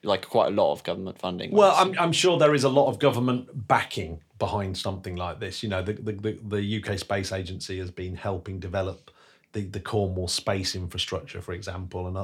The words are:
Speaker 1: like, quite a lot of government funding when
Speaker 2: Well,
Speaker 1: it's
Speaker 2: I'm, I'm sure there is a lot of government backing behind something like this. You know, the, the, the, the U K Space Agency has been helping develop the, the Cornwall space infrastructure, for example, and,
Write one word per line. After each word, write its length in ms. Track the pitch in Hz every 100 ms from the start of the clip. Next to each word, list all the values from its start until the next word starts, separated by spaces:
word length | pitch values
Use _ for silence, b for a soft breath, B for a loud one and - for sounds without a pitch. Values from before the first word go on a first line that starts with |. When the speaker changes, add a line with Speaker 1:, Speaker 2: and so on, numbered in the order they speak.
Speaker 1:
like, 240 | 104 95 -
quite 200 | 117 92
a 20 |
lot 180 | 101 80
of 120 | -
government 340 | - 92 95 -
funding 320 | 92 90 98
when 100 | 202
Speaker 2:
Well, 100 | 196
Speaker 1:
it's 100 | 160
Speaker 2:
I'm, 180 | 185 175
I'm 140 | 170
sure 260 | - 185 156
there 160 | 151
is 100 | 147
a 40 | 135
lot 200 | 135 131
of 100 | 113
government 500 | 139 120 127 123 127 131 98
backing 540 | 120 - - 82 82 - _
behind 380 | 95 104 95 95
something 400 | 101 98 95 90
like 240 | 90 82
this. 220 | 95 -
You 80 | 110
know, 120 | 92
the, 120 | 92
the, 180 | 104 110
the, 260 | 98 110 143 110
the 160 | 104
U 200 | 101 110
K 160 | 104 98
Space 340 | - 117 95
Agency 460 | 95 90 92 - 92
has 120 | 90
been 260 | 92 92 92
helping 440 | 104 92 95 95
develop 500 | 95 95 95 92 - b b b b
the, 80 | 107
the 160 | 95 98
Cornwall 480 | - 107 98 92 87
space 480 | - - 98 92 95
infrastructure, 640 | 90 95 - 92 - 92
for 140 | 92
example, 520 | 90 98 87 90 92 90
and, 120 | 95